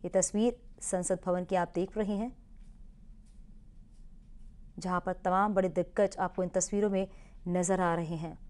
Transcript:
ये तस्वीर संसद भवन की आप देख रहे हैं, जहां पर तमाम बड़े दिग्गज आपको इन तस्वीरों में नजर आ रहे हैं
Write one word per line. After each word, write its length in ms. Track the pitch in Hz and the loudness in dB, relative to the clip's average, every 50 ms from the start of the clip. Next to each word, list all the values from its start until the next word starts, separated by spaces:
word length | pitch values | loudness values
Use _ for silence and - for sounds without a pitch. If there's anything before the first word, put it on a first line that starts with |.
| - | -8
ये 60 | 175 | 2
तस्वीर 520 | - 190 180 - - 208 220 240 240 - - - - - | 2 4 2 4 2 4 4 4 2 0 -14 -20 -16 -10
संसद 380 | - - - 185 180 - 190 180 - | -6 -2 -2 -2 2 0 0 0 2
भवन 200 | 185 180 180 180 | 0 0 0 0
की 100 | 175 190 | 2 2
आप 160 | 180 175 175 - | 2 2 2 0
देख 220 | 175 180 190 - | -2 -2 0 0
रहे 180 | 214 214 190 208 | -2 0 0 0
हैं, 260 | 196 226 247 - - - - - - - - - - - - - - - - - - - - - - - - - - - - - - - - - - - - - - - - - - - - - - - - - - | 0 -2 -4 -6 -10 -18 -20 -20 -18 -18 -18 -18 -18 -18 -18 -18 -18 -20 -20 -20 -20 -20 -20 -20 -20 -18 -18 -18 -20 -20 -20 -20 -20 -20 -20 -20 -18 -18 -18 -18 -18 -18 -18 -18 -16 -16 -16 -16 -16 -18 -14 -12 -6
जहां 200 | - 185 180 180 | -2 0 0 0
पर 140 | - 190 180 | 0 -2 -4
तमाम 400 | - - 185 180 190 202 214 202 | 0 2 2 4 4 4 4 4
बड़े 160 | 196 185 185 | 4 2 4
दिग्गज 480 | - 180 175 - - - 202 190 - | 2 0 0 0 4 4 4 4 4
आपको 260 | - 190 180 - - 185 | 0 -2 -2 0 -2 -2
इन 60 | 175 | 0
तस्वीरों 400 | - 185 180 - - 202 208 208 | 2 0 0 2 2 2 2 4
में 180 | 196 190 196 190 - - - - - - - | 2 2 0 -2 -6 -18 -20 -18 -18 -10 -4
नजर 340 | 175 175 180 175 170 190 185 | 0 0 2 4 4 4 4
आ 140 | 185 175 170 | 4 2 2
रहे 200 | 170 170 156 170 | 2 0 -2 -4
हैं 220 | 156 165 165 - - - - | -6 -6 -8 -10 -12 -16 -18